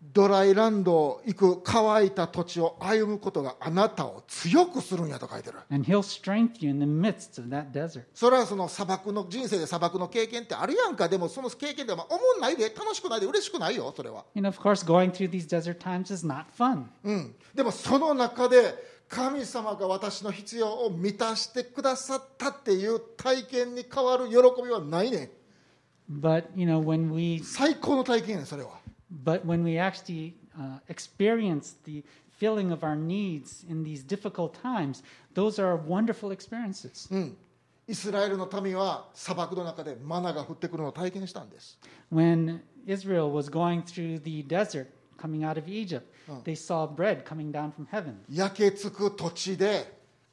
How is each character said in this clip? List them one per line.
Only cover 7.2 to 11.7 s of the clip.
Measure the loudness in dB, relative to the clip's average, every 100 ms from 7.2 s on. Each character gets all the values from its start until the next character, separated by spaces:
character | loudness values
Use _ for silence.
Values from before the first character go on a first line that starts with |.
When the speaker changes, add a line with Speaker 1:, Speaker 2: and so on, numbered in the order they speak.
| -6 -14
Speaker 2:
of | -8
that | -6 -6
desert. | -6 -8 -10 -18
Speaker 1:
そ | 2 6
れ | 6
は | 4
そ |
の | 0 -4
砂 | -4
漠 | -2 -2 -2
の、 | -6 -4
人 | -6 -2
生 | -2
で | -2
砂 | 0
漠 | 0 0
の | -4
経 | -2 -4
験 | -4
っ |
て | -8
あ | -4 0
る |
や | 2 2
ん | 2
か。 | 0
で | 0
も | -2
そ | -6
の | -8
経 | -6 -8